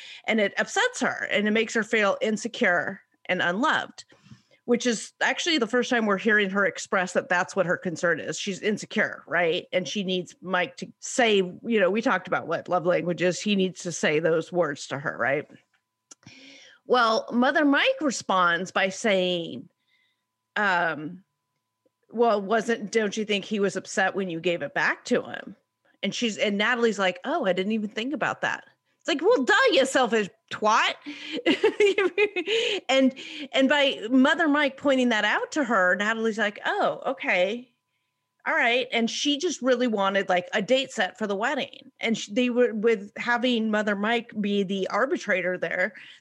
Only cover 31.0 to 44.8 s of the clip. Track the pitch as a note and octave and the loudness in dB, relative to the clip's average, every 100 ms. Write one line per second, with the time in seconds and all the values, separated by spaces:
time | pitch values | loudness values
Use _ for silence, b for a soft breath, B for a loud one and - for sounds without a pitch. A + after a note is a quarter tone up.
31 | B D4 D#4 D4+ - D4 G#4+ - G4+ F#4+ | B -14 -10 -4 0 2 2 4 4 4
32 | F#4 - G#4 G#4 F4 A4+ A#4+ G4+ - C4+ | 0 2 0 -2 -4 -2 -2 -4 0 4
33 | C4+ C4 B D#4 D4 - C4+ D4 C#4 F#3+ | 4 2 B -14 -4 0 2 4 2 0
34 | G#3+ C4 C4 D#4+ E4 C#4+ D4 C4+ C#4+ C4 | 2 4 4 4 2 2 0 0 0 2
35 | B3 A3 G#3 C#4+ A#4+ - B3 A3 F3+ F#3+ | 4 2 2 0 -2 -2 0 2 4 2
36 | G#3 A3+ A3+ G#3 G#3 G#3 - G4+ A3 D#3 | 0 0 -2 0 -2 -2 -4 0 0 0
37 | - C4 C#4 G3 F3+ A#3+ B3 _ _ _ | -4 -4 -2 0 0 -2 -10 _ _ _
38 | _ _ _ _ - D#4 B3+ A#3+ B3 A#3 | _ _ _ _ -4 0 2 0 0 -2
39 | A3+ - D4 C#4+ F4 C#4 B3 A#3+ B3 G#3+ | -2 -2 -2 -2 -2 -2 0 2 2 2
40 | G3 G3 G3 F3+ F3+ G#3+ F#3 C4 C4 - | 0 0 0 0 0 -4 0 0 0 -2
41 | F#3+ - G#3 G3 A#3 C#4+ G3+ - - - | -4 -4 -6 -2 -2 -2 -6 -10 -20 -8
42 | A3 A3+ - G#3 B3 A#3+ A#3+ A3 G#3+ A3 | -4 -4 -2 -2 0 2 2 2 2 0
43 | G3+ - A3 A#3+ B3+ A#3+ A3 G#3+ G#3+ G3+ | -2 -8 -2 0 2 0 0 0 0 0
44 | G#3 A#3+ A#3+ G#3+ G3+ G3+ F#3+ G3 | 0 -2 -2 -4 -2 0 0 -2